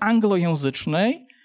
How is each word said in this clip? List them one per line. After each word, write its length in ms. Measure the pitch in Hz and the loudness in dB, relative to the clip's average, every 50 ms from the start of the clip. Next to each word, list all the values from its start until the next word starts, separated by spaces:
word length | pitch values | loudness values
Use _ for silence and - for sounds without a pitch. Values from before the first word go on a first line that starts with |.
anglojęzycznej, 1300 | 202 208 233 226 214 208 202 180 170 170 160 147 139 135 135 - - - 151 170 202 233 302 339 - - _ _ _ | -2 0 2 2 2 2 2 2 0 0 0 0 -2 -2 -4 -4 -4 -4 -2 0 0 0 -2 -4 -8 -20 _ _ _